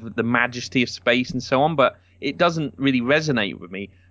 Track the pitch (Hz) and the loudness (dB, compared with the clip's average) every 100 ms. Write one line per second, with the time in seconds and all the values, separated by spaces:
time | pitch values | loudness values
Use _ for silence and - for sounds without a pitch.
0 | 113 120 117 120 123 120 - 135 117 - | -4 -4 0 0 -2 -4 -4 -2 -2 -2
1 | 123 123 127 127 - 131 151 147 123 - | 0 2 0 -6 0 2 4 4 2 0
2 | _ - 143 165 175 165 143 - 139 127 | _ -8 -8 0 0 0 -6 -2 0 2
3 | 120 151 156 120 98 58 87 92 98 _ | 2 2 2 0 -2 -6 -12 -12 -12 _
4 | _ | _